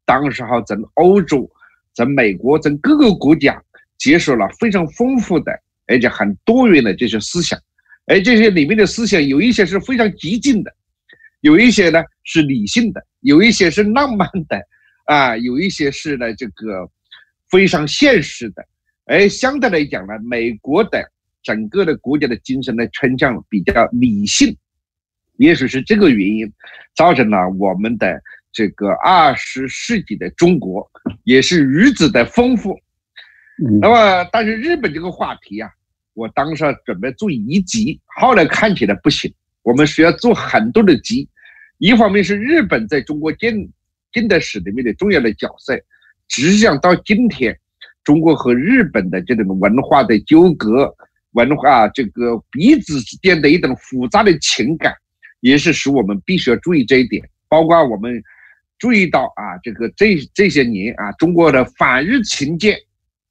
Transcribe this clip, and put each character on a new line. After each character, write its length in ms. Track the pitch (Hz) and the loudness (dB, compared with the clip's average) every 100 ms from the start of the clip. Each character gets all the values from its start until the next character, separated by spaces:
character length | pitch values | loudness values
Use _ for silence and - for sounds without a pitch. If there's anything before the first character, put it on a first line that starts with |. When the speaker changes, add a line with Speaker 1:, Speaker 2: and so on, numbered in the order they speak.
| - | -2
Speaker 1:
当 260 | 127 143 | 0 -2
时 140 | 120 117 | -6 -4
候 160 | 120 | -4
从 140 | 107 104 107 | -4 -8 -6
欧 280 | - 175 202 | 2 4 4
洲、 300 | 165 143 - _ _ _ _ | 2 -2 -4 _ _ _ _
从 160 | - 120 | -4 -2
美 240 | 139 113 | 0 0
国、 240 | 92 113 151 | 0 0 0
从 200 | 151 147 | 0 -2
各 180 | 262 302 | 0 4
个 160 | 262 | 4
国 220 | 170 135 156 | 2 2 2
家 260 | 139 - _ _ _ - | 2 -4 _ _ _ -6
接 220 | - 170 | 0 2
受 160 | - 123 | 2 0
了 120 | 98 - | -2 -2
非 100 | 233 | -2
常 160 | 190 160 | -2 -4
丰 280 | - 247 262 | -4 -2 -2
富 220 | 202 165 | -2 -2
的， 120 | - - _ _ - | -4 -10 _ _ -2
而 120 | 247 | 0
且 80 | 226 | 0
很 280 | - 104 98 - | -2 -4 -4 0
多 220 | 240 247 | 2 4
元 160 | 156 | 4
的 100 | 113 | 2
这 140 | 90 117 | -2 -4
些 120 | 107 | -4
思 220 | - 175 | -6 -6
想。 160 | 165 - _ _ _ _ - | -4 -6 _ _ _ _ 0
而 160 | 180 | 0
这 160 | 196 226 | 4 4
些 140 | 220 | 4
里 160 | 180 143 | 2 0
面 100 | 220 | 2
的 80 | 196 | 0
思 220 | - 226 | 0 -2
想， 180 | 190 143 | 0 0
有 160 | 135 | 0
一 100 | 226 | 0
些 140 | 226 185 | 0 0
是 140 | 190 | -2
非 180 | - 262 | -4 -2
常 140 | 214 - | -2 -4
激 200 | 151 226 | -8 -4
进 240 | 285 220 | -2 -2
的， 100 | - _ _ _ _ _ _ _ | -2 _ _ _ _ _ _ _
有 180 | 151 160 | 4 6
一 140 | 247 | 6
些 180 | 214 175 | 4 2
呢 140 | 165 156 _ | 2 -2 _
是 200 | - 165 | -6 -2
理 240 | 147 127 104 | 0 0 -2
性 260 | - 233 | -2 -2
的， 100 | - - _ | -4 -14 _
有 200 | 131 147 | 2 4
一 80 | 226 | 4
些 200 | 214 175 | 2 0
是 100 | 156 | 0
浪 340 | 208 233 285 214 | 0 0 0 -2
漫 140 | 165 190 151 | -4 -6 -8
的， 140 | 101 - _ _ _ - | -10 -10 _ _ _ -2
啊， 300 | 147 131 113 | 0 2 -2
有 200 | 123 123 | -4 -4
一 100 | 190 | -4
些 220 | - 143 | -4 -6
是 280 | 135 156 139 | -6 -8 -6
呢， 140 | 120 107 | -8 -8
这 100 | 113 | -12
个 380 | - 110 95 90 _ _ _ _ _ - | -12 -12 -10 -12 _ _ _ _ _ 0
非 160 | 185 190 | 2 2
常 200 | 165 151 | 0 -4
现 340 | - 285 220 | 0 2 2
实 280 | - - 113 | 0 -10 -14
的。 140 | - - _ _ _ - | -14 -20 _ _ _ -2
而 220 | 151 202 | 2 2
相 280 | - 262 285 | 0 -4 -2
对 120 | 240 | -2
来 160 | 170 147 | -2 -4
讲 200 | 120 95 | -8 -10
呢， 80 | 110 | -14
美 280 | 117 120 117 107 | -8 -6 -6 -6
国 280 | - 156 | -4 -2
的 180 | 220 123 - _ _ _ | -2 -4 -8 _ _ _
整 280 | - 110 107 | -8 -8 -6
个 160 | 190 180 | -4 -2
的 100 | 135 | -4
国 200 | 120 147 | -4 -4
家 100 | 139 | -4
的 80 | 113 | -6
精 240 | - 131 | -6 -8
神 120 | 127 113 | -6 -6
呢， 100 | 117 - | -6 -4
偏 180 | 127 127 | -4 -2
向 240 | 143 104 - | -2 -4 -6
比 140 | 104 | -6
较 220 | 85 120 113 | -2 0 0
理 320 | 120 123 101 104 | 2 0 0 -2
性， 280 | - 277 - _ _ _ _ _ _ _ - | 0 0 0 _ _ _ _ _ _ _ 2
也 160 | 311 160 | 2 4
许 100 | 131 | 0
是 160 | 131 | -4
这 140 | - 214 | -2 2
个 140 | 196 | 4
原 180 | 113 95 | 4 0
因， 240 | 110 110 - - - - - | -2 -6 -12 -20 -20 -12 0
造 180 | 165 | 2
成 160 | 143 110 | 2 2
了 200 | 101 90 | 0 -2
我 220 | 95 98 | -2 -2
们 240 | 92 107 113 | -2 -4 -2
的 240 | 101 78 - - _ | -4 -6 -12 -20 _
这 160 | - 104 | -4 -4
个 200 | - 101 | -2 -4
二 420 | - 160 185 151 120 | -2 2 4 4 0
十 300 | - 131 131 | -8 -10 -10
世 340 | - - 233 | -10 -6 -6
纪 120 | - 98 | -6 -10
的 140 | 87 | -10
中 260 | - 170 170 | 0 2 2
国 320 | 95 92 - _ - - | -2 -10 -12 _ -12 -8
也 180 | - 127 | 2 2
是 220 | - 175 | 2 0
如 260 | 139 143 254 | 2 4 2
此 200 | 233 151 | 2 0
的 140 | 120 117 | 0 0
丰 300 | - 247 247 | 0 0 0
富。 160 | 196 - _ _ _ _ - _ _ - | -4 -10 _ _ _ _ -20 _ _ -8
Speaker 2:
嗯。 140 | 131 104 | 0 2
Speaker 1:
那 80 | 190 | 4
么， 400 | 233 208 185 180 | 6 4 2 0
但 140 | 220 214 | -2 -2
是 100 | 220 | -4
日 200 | 285 349 | -4 -4
本 140 | 220 | -4
这 80 | 151 | -6
个 100 | 180 | -10
话 240 | 156 170 117 | -8 -10 -10
题 180 | - 104 | -14 -14
啊， 100 | 110 _ _ _ _ | -14 _ _ _ _
我 140 | - 113 | -12 -8
当 260 | 120 143 151 | -4 -4 -2
时 80 | 151 127 - | -4 -4 -8
准 120 | 95 | -8
备 120 | 123 | -8
做 180 | 135 214 | -6 -6
一 320 | 131 104 180 | -6 -2 -2
集， 380 | 180 226 208 - _ | -2 -4 -4 -6 _
后 280 | - 247 | 0 2
来 120 | 226 156 | 4 2
看 280 | - 220 | 0 -2
起 120 | 185 101 | 0 -2
来 100 | 101 | -2
不 60 | 156 | -2
行， 220 | - - - _ _ | -2 -6 -12 _ _
我 100 | 110 | -2
们 120 | 123 151 | 2 2
需 160 | 151 | 2
要 100 | 165 | 2
做 200 | 160 240 | 2 0
很 380 | 208 - 120 107 | 0 0 -2 0
多 100 | 214 | 2
的 160 | 202 135 | 4 2
集。 260 | - 127 143 _ _ _ _ - | 0 -6 -8 _ _ _ _ -4
一 160 | 185 | 2
方 160 | 233 220 | 4 4
面 140 | 202 | 2
是 140 | 175 202 | 0 -2
日 240 | 240 330 | 0 0
本 260 | 208 135 110 | 0 -2 -2
在 140 | 147 | -4
中 180 | - 151 | -4 -6
国 120 | 156 | -6
近， 360 | 147 226 220 175 _ _ _ _ | -4 -4 -6 -10 _ _ _ _
近 160 | 226 233 | -4 0
代 100 | 175 | 0
史 220 | - - | -2 -10
里 100 | 90 | -8
面 120 | 101 | -6
的 100 | 120 | -6
重 180 | - 202 | -4 0
要 80 | 175 | 0
的 120 | 117 | 0
角 200 | 104 120 - | -4 -10 -12
色， 160 | - 123 - _ _ _ - | -10 -10 -10 _ _ _ -10
实 220 | - 147 | -4 2
际 60 | 208 | 4
上 220 | 214 143 | 4 2
到 160 | 180 185 | 0 0
今 340 | - 214 240 | 0 0 0
天， 260 | - 117 - _ _ - _ | 0 -4 -6 _ _ -20 _
中 160 | - 151 | 0 2
国 160 | 160 151 | 2 0
和 200 | 127 120 | 0 0
日 280 | 160 262 | 2 2
本 240 | 180 110 90 | 2 -2 -4
的 100 | 95 | -6
这 140 | 90 120 | -4 -2
种 240 | 95 95 | -2 0
文 200 | 101 117 | 0 0
化 200 | 135 147 | 2 2
的 160 | 120 107 | 2 0
纠 300 | - 156 180 151 | 4 6 6 2
葛， 360 | 107 120 139 - _ _ _ | 0 0 0 -4 _ _ _
文 220 | 117 120 147 | -2 0 2
化 320 | 135 131 107 | 2 4 2
这 140 | - 110 | 0 -8
个 300 | 113 120 117 - | -4 -4 -4 -8
彼 260 | 131 202 302 | 0 4 4
此 180 | - 147 | 2 -8
之 140 | 117 - | -8 -4
间 220 | 190 170 | 0 2
的 80 | 143 | 4
一 120 | 170 | 2
种 160 | 139 123 | 0 -6
复 320 | - 127 123 | -8 -8 -2
杂 160 | 202 | 2
的 120 | 214 156 | 2 2
情 360 | - - 120 160 | 0 -4 -2 -2
感， 140 | 120 101 _ _ - _ | -4 -6 _ _ -20 _
也 140 | 123 143 | 2 2
是 160 | 170 | 2
使 200 | 151 139 | -2 0
我 100 | 139 | 0
们 180 | 98 101 - | 0 -4 -4
必 140 | 180 | -4
须 100 | 131 | 0
要 60 | 117 | -2
注 180 | - | 0
意 100 | 170 | -2
这 140 | 117 131 | 2 0
一 100 | 127 | 0
点。 160 | 104 - _ - | -4 -10 _ 0
包 180 | 151 165 | 2 4
括 220 | 170 147 | 2 2
我 80 | 104 | -2
们 240 | 113 120 - _ _ _ _ _ | -8 -10 -12 _ _ _ _ _
注 120 | 240 | 0
意 140 | 220 175 | 0 2
到 260 | 147 131 - | -2 -4 -8
啊， 240 | 101 90 | -14 -12
这 100 | 117 | -14
个 140 | 101 113 | -8 -8
这， 280 | - 214 180 120 | 0 0 0 -4
这 160 | - 202 | -2 0
些 140 | 147 | 0
年 280 | 123 104 104 - | -2 -2 -6 -8
啊， 160 | 101 | -10
中 220 | - 165 170 | -4 -2 2
国 160 | 165 | 4
的 120 | 135 117 - | 2 0 -2
反 260 | 147 127 | -2 0
日 180 | 160 269 | 0 -2
情 340 | 208 - 139 165 | -2 -6 -6 -2
节， 200 | 214 185 _ _ _ _ _ | -2 -2 _ _ _ _ _